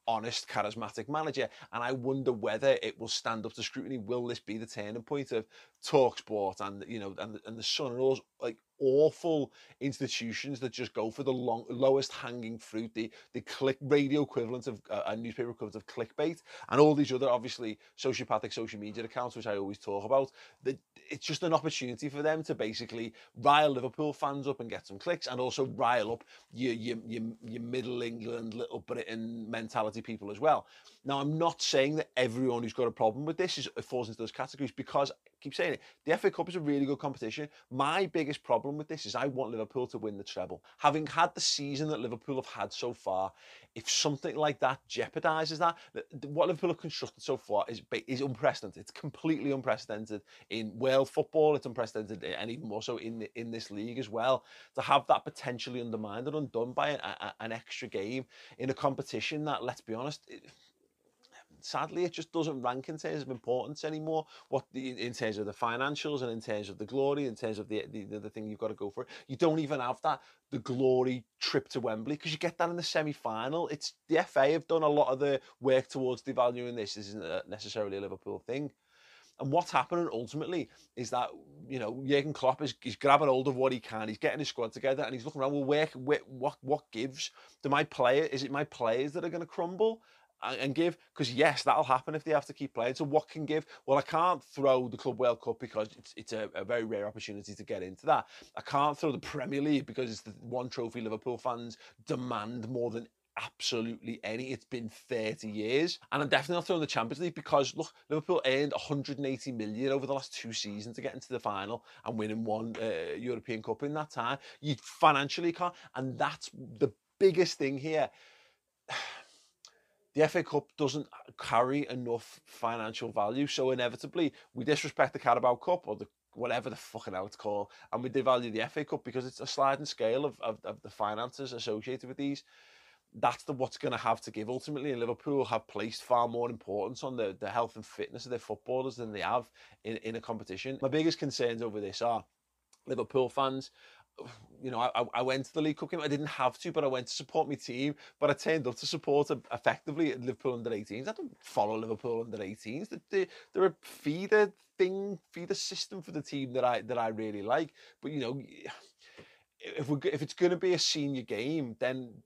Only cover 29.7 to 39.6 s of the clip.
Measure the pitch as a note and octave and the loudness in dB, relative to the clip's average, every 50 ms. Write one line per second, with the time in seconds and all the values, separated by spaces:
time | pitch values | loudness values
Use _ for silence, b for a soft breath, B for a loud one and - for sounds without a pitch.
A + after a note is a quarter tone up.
29.7 | - A#2+ A2 G#2+ G#2 A2+ A2 - A2+ G#2 G2+ G2+ G#2 G2+ C#3 D#3 C#3+ G#2 - B | -2 0 0 0 -2 -6 -6 -6 -8 -8 -6 -8 -6 0 4 4 4 4 2 B
30.7 | B B B B B B B C3 C#3 C#3 C#3 D3 D#3 D#3 E3+ E3 D#3 - - - | B B B B B B B -4 -2 0 0 0 2 2 2 2 2 0 -2 4
31.7 | - C#3 C3+ C#3+ D#3 D#3 - - - B2+ B2+ A#2+ A2+ B2 C3 B2+ A#2+ A#2 A#2+ C3 | 6 6 6 6 4 0 -2 -2 2 2 2 2 2 2 2 2 2 2 -2 -4
32.7 | - - B2 A#2 A2+ - A#2 A2 G#2+ C3+ D3+ D#3 D#3 D#3 F#3 F3 - D3+ C3 - | 0 0 0 0 2 4 2 2 2 2 -4 -4 0 0 0 0 0 -4 -6 -6
33.7 | - A#2 - - C3+ B2 A#2+ A2 A2 - A2+ G#2+ - - C3 - - - C#3+ A#2 | -6 -8 -8 -4 -4 -4 -4 -4 -6 -6 -8 -8 -4 -6 -6 -6 -4 -6 -6 -6
34.7 | - - C3 - - D3 C#3 C3+ - _ _ _ _ _ - - - - F3 E3+ | -4 -6 -10 -2 2 2 2 2 -2 _ _ _ _ _ -12 -10 -2 0 0 0
35.7 | C3 - B B B B B D3 D#3+ - - G3 - - E3 F#3 E3+ F#3 D3+ D3 | 0 -4 B B B B B 2 2 4 4 2 2 2 -6 -4 -4 -2 0 2
36.7 | C#3+ C#3+ C#3 C3+ C#3+ - - C#3 C3 - A#2+ A2 G#2+ D3+ D3 D3 B B B B | 2 2 2 2 0 -2 -2 -4 -4 -4 -6 -6 -4 -6 -8 -10 B B B B
37.7 | B2+ C3 C#3 D3 E3 F#3+ G3 E3 - E3+ D3+ C#3 D3+ - _ - A#2+ A2 - C#3+ | 0 0 2 2 4 2 2 2 2 0 0 0 -2 -6 _ 2 2 2 2 0
38.7 | D3 D3+ D3 - D#3+ - - G#2 G2 A#2+ C3 C#3+ B2+ B2 C3 A2 A#2+ A2 | -6 -6 -6 -8 -8 -8 -8 -4 -2 0 0 0 0 -2 -4 -2 -2 -4